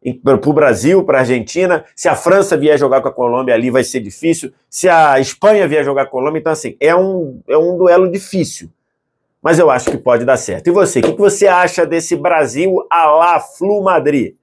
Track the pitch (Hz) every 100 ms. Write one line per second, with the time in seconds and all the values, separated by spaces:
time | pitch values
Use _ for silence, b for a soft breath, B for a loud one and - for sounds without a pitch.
0 | 127 123 139 127 143 147 147 104 120 190
1 | 170 139 127 127 107 - 180 170 B -
2 | 175 143 - 196 196 160 147 147 135 135
3 | 135 - 123 123 127 117 123 123 120 131
4 | 101 - 160 165 - _ _ - 190 165
5 | 156 135 139 - 202 214 170 151 139 139
6 | 135 131 135 156 156 156 131 - 147 170
7 | 190 185 156 127 - 143 170 180 180 175
8 | 185 175 - 190 156 - 80 _ _ _
9 | _ _ _ _ - 165 160 127 - -
10 | - 120 123 131 - 92 - 180 185 139
11 | - 151 202 196 202 180 180 - 170 165
12 | 165 165 160 170 139 123 180 185 - 170
13 | 160 151 170 165 - - 180 208 190 175
14 | 143 143 107 -